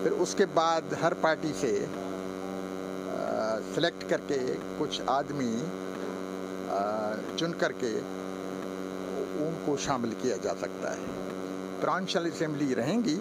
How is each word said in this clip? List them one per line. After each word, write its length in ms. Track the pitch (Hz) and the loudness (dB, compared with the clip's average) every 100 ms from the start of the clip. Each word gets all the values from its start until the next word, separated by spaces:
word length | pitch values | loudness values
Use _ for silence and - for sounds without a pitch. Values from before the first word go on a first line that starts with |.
फिर 160 | 185 - | 4 4
उसके 260 | 180 185 190 | 2 4 6
बाद 440 | 165 165 165 95 147 | 6 6 4 2 2
हर 120 | 160 180 | 2 6
पार्टी 320 | 160 123 95 95 | 4 4 2 2
से, 160 | 123 101 | 4 4
आ, 1400 | 95 95 95 95 95 95 95 95 95 95 95 95 95 95 107 113 110 110 95 | 2 -2 -2 -2 -4 -4 -4 -4 -4 -4 -4 -4 -4 -2 0 0 0 0 0
सिलेक्ट 380 | 95 170 185 190 | 2 2 0 0
करके 300 | 165 185 143 127 - 95 95 | 0 2 0 0 -2 -2 -2
कुछ 240 | 151 95 95 | -2 -2 2
आदमी, 420 | 131 147 143 123 113 - 95 95 95 95 95 95 95 95 95 95 | 2 0 -2 0 0 -2 -4 -6 -4 -4 -4 -4 -6 -6 -4 -2
आ, 100 | 95 101 107 107 107 92 95 | 0 0 0 -2 -2 -4 -2
चुन 140 | 165 95 | -2 0
करके 320 | 160 95 120 107 95 95 95 95 95 95 95 95 95 95 95 95 95 95 | 0 0 -2 -2 -4 -6 -6 -6 -6 -4 -4 -4 -4 -4 -4 -4 -4 -2
उनको 380 | 151 165 - 143 | -2 -2 0 0
शामिल 340 | 139 135 117 95 | 2 0 0 0
किया 200 | 120 98 | 0 0
जा 140 | 95 95 | 0 -2
सकता 340 | 92 95 95 | -2 -4 -4
है। 160 | 95 95 95 95 95 95 92 95 95 | -4 -4 -4 -4 -4 -4 -4 -6 -2
प्रोविंशियल 500 | 117 165 190 190 170 | 0 0 0 0 0
असम्बली 440 | - 160 147 143 | -2 -2 0 2
रहेंगी 420 | 120 120 220 220 160 | 2 2 2 2 0